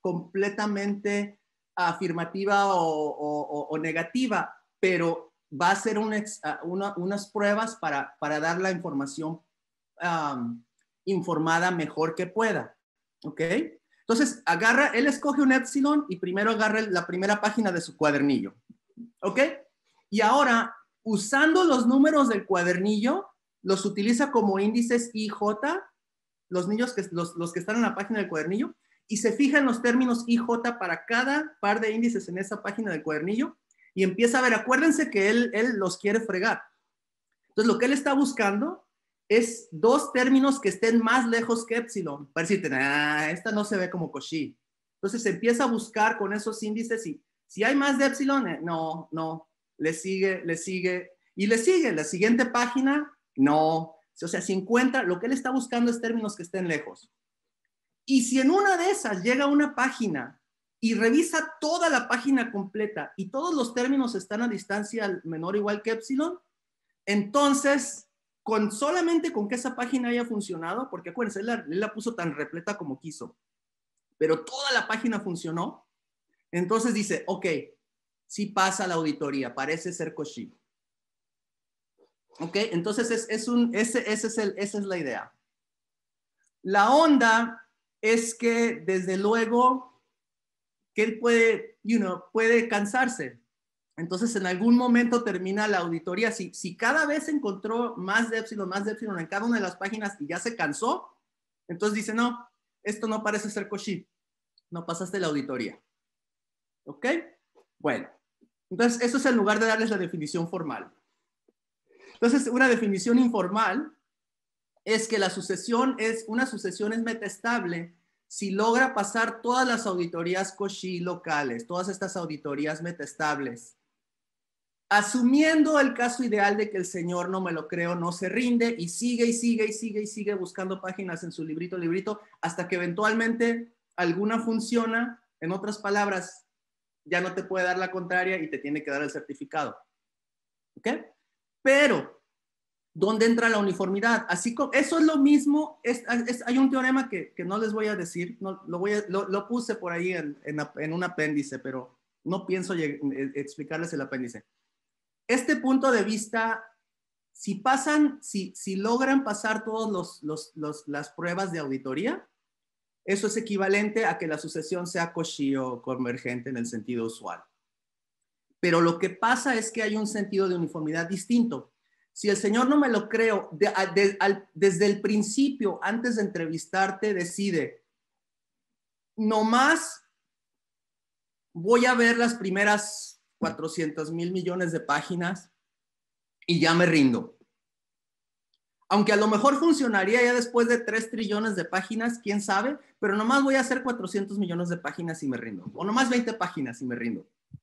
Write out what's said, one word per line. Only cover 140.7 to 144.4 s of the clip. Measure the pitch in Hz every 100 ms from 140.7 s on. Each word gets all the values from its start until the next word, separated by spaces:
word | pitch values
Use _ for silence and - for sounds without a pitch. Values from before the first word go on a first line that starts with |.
| -
¿Ok? | 214 294 - _ _ _ _ _
Pero, | 262 277 294 175 - - _ _ _ _ _ _ _
¿dónde | 160 190 220 226
entra | 233 226
la | 214
uniformidad? | 202 180 185 196 226 - -
Así | 175